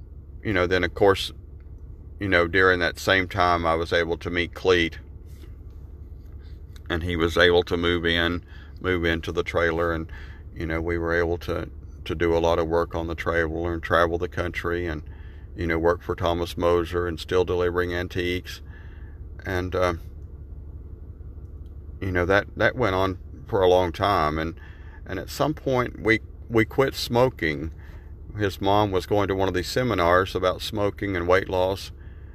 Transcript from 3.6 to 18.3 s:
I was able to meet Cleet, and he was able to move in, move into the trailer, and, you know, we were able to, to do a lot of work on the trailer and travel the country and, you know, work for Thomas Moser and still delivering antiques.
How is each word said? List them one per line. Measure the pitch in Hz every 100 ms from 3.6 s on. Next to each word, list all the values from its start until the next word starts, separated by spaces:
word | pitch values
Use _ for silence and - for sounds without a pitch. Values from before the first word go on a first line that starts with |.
| 82
I |
was | 82 85
able | 87 82 82
to | 87
meet | 87 82
Cleet, | - 92 90 82 - - - - - - - - - - - - - - - - - - - -
and | 85
he | 87 85
was | 82 82
able | 87 87
to | 90 87
move | 87 87 82
in, | 85 85 87 - - - -
move | 90 90 85
into | 82 80
the | 85
trailer, | 85 90 85 82 85
and, | 82 80 - - - - -
you | 80
know, | 82
we | 82 85
were | 82 85
able | 82 85
to, | - 82 87 - - -
to | -
do | 85 85 82
a |
lot | 82 85
of | 80
work | 82 82
on | 85 82
the | 82
trailer | - 85 80 80 85
and | 82
travel | 76 82 85 85
the | 90
country | - 87 82 87 87 87
and, | 76 - - - - - -
you | 85
know, | 82
work | 82 90
for | -
Thomas | 87 90 85 85 -
Moser | 87 87 80 87 87
and | 78
still | - 92
delivering | 87 90 90 87 90
antiques. | 87 90 92 90